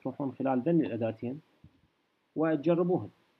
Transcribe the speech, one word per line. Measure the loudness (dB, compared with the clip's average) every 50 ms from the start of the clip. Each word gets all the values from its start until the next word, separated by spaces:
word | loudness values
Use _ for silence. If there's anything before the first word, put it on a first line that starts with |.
| -8
تروحون | -8 -6 -6 -6 -6 -4
خلال | -4 -2 0 0 0
ذن | 2 2 2 2
الأداتين | 2 0 -2 -2 -2 -2 -4 -4 -6 -8 -8 -8 -12 _ _ _ -20 -20 _ _ _ _ _ _ _ _ _ _ _ _ -4
وتجربوهن، | -2 0 0 0 0 2 2 2 4 4 2 2 0 -2 -4 -12 _ _ _ _ _